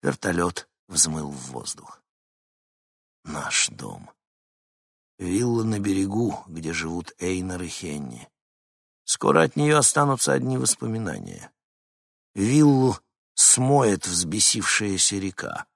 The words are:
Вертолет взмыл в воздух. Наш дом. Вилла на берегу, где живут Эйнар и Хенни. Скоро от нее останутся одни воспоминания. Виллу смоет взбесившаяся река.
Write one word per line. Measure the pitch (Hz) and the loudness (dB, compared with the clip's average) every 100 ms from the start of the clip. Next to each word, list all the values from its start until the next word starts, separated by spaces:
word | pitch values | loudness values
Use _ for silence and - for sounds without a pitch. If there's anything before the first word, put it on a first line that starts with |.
Вертолет | - - 98 87 87 87 - _ _ | -2 -2 -2 0 0 -2 -14 _ _
взмыл | 78 78 78 73 | -2 0 0 -6
в | 69 64 | -10 -12
воздух. | 64 60 - - - _ _ _ _ _ _ _ _ _ _ _ _ | -12 -12 -14 -16 -20 _ _ _ _ _ _ _ _ _ _ _ _
Наш | - 76 67 - - | -12 -8 -4 -2 -2
дом. | 53 55 50 - _ _ _ _ _ _ _ _ _ _ _ | -6 -14 -14 -16 _ _ _ _ _ _ _ _ _ _ _
Вилла | 90 95 120 117 | -4 0 0 0
на | 113 107 | 0 0
берегу, | 101 95 98 101 117 - - | 0 0 0 0 -2 -2 -10
где | 80 78 | -10 -6
живут | 82 82 85 85 - | -4 -4 -6 -10 -8
Эйнар | 90 92 92 90 | -4 -4 -4 -6
и | 87 | -8
Хенни. | - 90 73 69 58 - _ _ _ _ _ _ _ | -10 -8 -8 -10 -14 -20 _ _ _ _ _ _ _
Скоро | - - - 143 | -6 -2 4 4
от | 165 - | 4 2
нее | 147 151 | 2 4
останутся | 131 - 143 135 - | 4 2 2 2 2
одни | 135 127 127 | 0 0 -2
воспоминания. | 127 - 113 113 104 60 50 50 - _ _ _ _ _ _ _ _ | 0 -2 -4 -4 -4 -6 -10 -16 -20 _ _ _ _ _ _ _ _
Виллу | - 101 143 151 135 131 117 _ _ _ | -2 2 6 8 8 4 0 _ _ _
смоет | - - - 131 139 120 95 - | 2 2 4 4 4 4 2 0
взбесившаяся | 87 85 78 - 107 95 - 104 95 - 101 | -4 -2 0 2 2 0 0 0 0 0 0
река. | 95 - - 50 - | -6 -8 -10 -10 -12